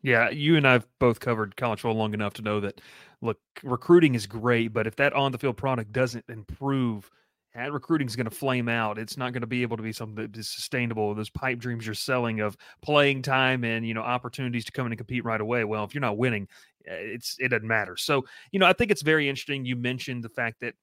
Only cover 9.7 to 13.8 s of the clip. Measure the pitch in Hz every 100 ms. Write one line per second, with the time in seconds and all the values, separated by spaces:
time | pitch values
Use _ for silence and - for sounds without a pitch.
9.7 | 113 110 107 113 104 113 104 104 - -
10.7 | 131 120 110 104 107 107 - 135 120 123
11.7 | 117 110 104 - 127 117 110 107 101 -
12.7 | - - 147 143 139 135 131 127 131 117
13.7 | 113